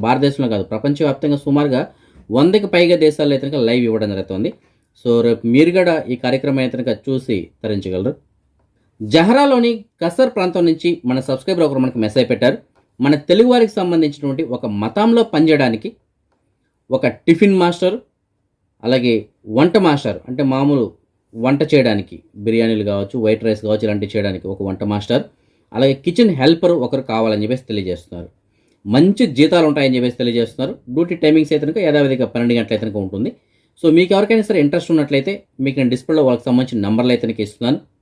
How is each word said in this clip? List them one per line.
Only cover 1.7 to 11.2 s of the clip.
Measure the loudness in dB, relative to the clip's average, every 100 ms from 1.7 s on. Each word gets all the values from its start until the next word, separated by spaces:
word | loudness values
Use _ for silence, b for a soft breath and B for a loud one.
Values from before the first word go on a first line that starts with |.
| -2 -4 b b b b
వందకి | 2 2 2 0
పైగా | 2 4 4
దేశాల్లో | 2 2 0
అయితే | 0 -2
కనుక | -2 0
లైవ్ | 0
ఇవ్వడం | 0 -2 -4
జరుగుతుంది. | -6 -6 -6 -6 -8 _ _ _ _
So | 0 2
రేపు | 2 0 2
మీరు | 4 4
కూడా | 4 2 0 -4
ఈ | -6
కార్యక్రమం | -2 -2 -2 -2
అయితే | -2 -4
కనుక | -4 -6
చూసి | -4 -6 -4 -6 -6 _
తరించగలరు. | -6 -6 -4 -4 -4 -6 _ _ _ _ _ _ _ -14
జహరాలోని | 0 2 4 4 4 2 0 -2 -8 -8
కసర్ | -4 0 0 0
ప్రాంతం | -4 0
నుంచి | 0 0 -2 -2
మన | -2 -4